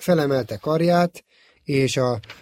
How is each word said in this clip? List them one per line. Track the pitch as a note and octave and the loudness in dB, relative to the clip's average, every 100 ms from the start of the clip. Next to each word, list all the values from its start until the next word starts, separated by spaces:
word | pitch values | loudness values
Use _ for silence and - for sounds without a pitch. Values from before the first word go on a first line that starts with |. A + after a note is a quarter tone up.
felemelte | - E3 C#3+ C3+ A2+ G#2+ | 0 0 2 -2 -4 -6
karját, | D3+ D#3+ E3+ F3 F3 - - _ _ _ | -2 0 2 2 2 -4 -20 _ _ _
és | - C3+ C3 C3+ | -4 0 0 0
a | B2+ A2+ - - | -2 -2 -8 -20